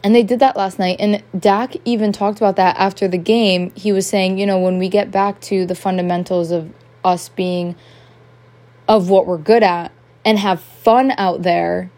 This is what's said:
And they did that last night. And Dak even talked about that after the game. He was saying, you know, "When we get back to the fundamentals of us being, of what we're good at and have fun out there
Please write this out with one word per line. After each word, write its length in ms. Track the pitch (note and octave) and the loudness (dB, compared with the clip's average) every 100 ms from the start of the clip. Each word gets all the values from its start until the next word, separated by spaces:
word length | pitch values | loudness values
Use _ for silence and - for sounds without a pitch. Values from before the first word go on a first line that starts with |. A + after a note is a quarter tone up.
| G3+ | 4
And 80 | |
they 100 | A#3+ | 4
did 160 | G#3+ A#3+ | 4 2
that 180 | C4+ - | 2 2
last 220 | F#3+ F#3 | -4 -2
night. 180 | F#3 F3+ | -4 -2
And 240 | G#3 G#3 - F#3 | -2 -2 -4 -2
Dak 400 | G#3 G3 B3+ - - | 0 2 -2 -6 -4
even 260 | A#3 G#3 | -2 -2
talked 260 | G3+ G3+ G#3 | -2 -4 0
about 200 | G#3 F#3+ | 0 2
that 180 | F#3 - | 0 2
after 300 | F#3+ F#3+ F#3+ | -2 -2 -4
the 100 | F3+ | -2
game. 540 | E3+ A3+ G#3 F3+ F3+ | 0 2 2 0 -2
He 200 | - G#3 | -6 -2
was 120 | G3 F#3+ | -2 0
saying, 320 | G#3 F#3 F#3+ | 0 0 0
you 80 | G3+ | 0
know, 140 | F#3+ | 0
"When 180 | F#3 F#3 | 0 0
we 120 | F#3 | 0
get 220 | G3+ G3+ | 0 0
back 280 | G3 G3+ G3 | -2 -2 -4
to 240 | - G3 F3+ | -4 -4 -2
the 100 | F3+ | -4
fundamentals 760 | G3 F#3 F3+ F3 F3+ F3+ E3 | -4 -2 -2 -4 -2 -2 -2
of 180 | E3+ D#3+ - _ _ F#3 | -4 -6 -18 _ _ -2
us 240 | F3+ - | -2 -4
being, 480 | - F3+ F3+ F3 F3 - - - - - _ _ _ _ _ - | -6 -4 -4 -6 -10 -18 -20 -20 -20 -20 _ _ _ _ _ 2
of 240 | G#3+ F3+ | 2 4
what 160 | F#3+ F3 | 2 2
we're 120 | F3 | -4
good 260 | D3+ A#3 | 2 4
at 300 | G3+ F3 E3+ _ _ _ G#3+ | 4 0 -8 _ _ _ 0
and 120 | G#3+ | 0
have 220 | G3+ F#3 | 0 -2
fun 540 | - - - A#3 C4+ - | -6 0 4 4 2 0
out 260 | F#3+ - | -2 -2
there 460 | F3+ E3+ E3+ F3 F#3 | 0 0 0 -4 -6